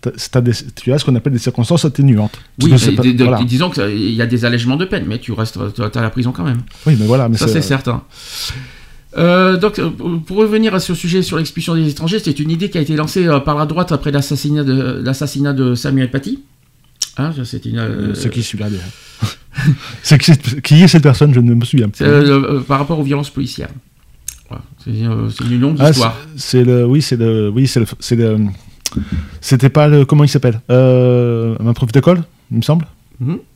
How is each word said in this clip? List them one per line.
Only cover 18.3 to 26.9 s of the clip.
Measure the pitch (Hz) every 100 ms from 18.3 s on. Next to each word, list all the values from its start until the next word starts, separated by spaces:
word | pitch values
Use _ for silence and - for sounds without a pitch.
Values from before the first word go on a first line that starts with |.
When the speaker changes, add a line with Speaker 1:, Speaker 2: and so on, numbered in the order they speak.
Speaker 1:
qui | 120
celui-là, | 107 101 104
déjà ? | 98 90 - - -
<laughs> | 110 - - - 131 135 - -
C'est | - 147
qui, | -
c'est, | 151 - 113
qui | - 151
est | 185
cette | 170
personne ? | 143 123 147
Je | 127
ne | 120
me | 117
souviens | 120 139 107
plus. | -
Speaker 2:
C'est, | 143
euh, | 143 147 139 135 139
euh, |
par | 127 139
rapport | 143 165
aux |
violences | 139 143 143
policières. | - 123 - - 143 _ _ _ _ - - _
Voilà. | 120 - -
C'est, | - 110 113
euh, | 110 110
c'est | 107 120
une | 123
longue | 135 156
Speaker 1:
Ah, | 139
Speaker 2:
histoire. | 135 113 113 - 147
Speaker 1:
c'est, | - 127
c'est |
le, | 123 123
oui, | 120